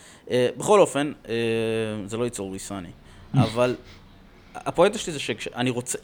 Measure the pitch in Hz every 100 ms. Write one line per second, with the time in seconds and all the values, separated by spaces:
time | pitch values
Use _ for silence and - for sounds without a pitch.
0 | - - - 123 123 - - 208 160 139
1 | 147 - - 117 117 113 113 113 110 107
2 | 101 113 120 - 98 95 - 98 85 -
3 | - - - 135 113 113 127 117 - -
4 | - - - - - - - - 190 214
5 | - 143 - 110 - - 127 120 - -